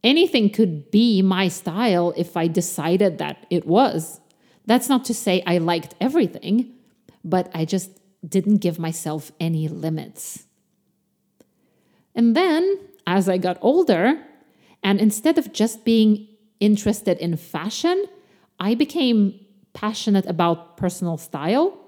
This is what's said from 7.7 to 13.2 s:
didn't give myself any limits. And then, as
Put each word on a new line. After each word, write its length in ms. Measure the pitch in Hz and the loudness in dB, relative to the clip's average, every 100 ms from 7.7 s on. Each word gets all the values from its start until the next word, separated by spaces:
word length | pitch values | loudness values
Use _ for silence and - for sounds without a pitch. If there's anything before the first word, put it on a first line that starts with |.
| 190 180 _ _ _ 165 | -4 -6 _ _ _ -4
didn't 300 | 190 190 208 | -2 2 2
give 200 | 180 165 | 2 -4
myself 500 | 165 165 160 156 143 _ | -8 -6 -6 -8 -10 _
any 300 | 165 160 156 | -4 -2 -4
limits. 760 | 156 156 160 - - - - _ _ _ _ _ _ _ _ _ _ _ _ _ _ _ _ _ | -6 -6 -6 -10 -16 -16 -16 _ _ _ _ _ _ _ _ _ _ _ _ _ _ _ _ _
And 200 | - 233 | 0 2
then, 440 | 233 370 311 370 392 - _ - | 4 2 2 0 -2 -8 _ -2
as 220 | 185 | 0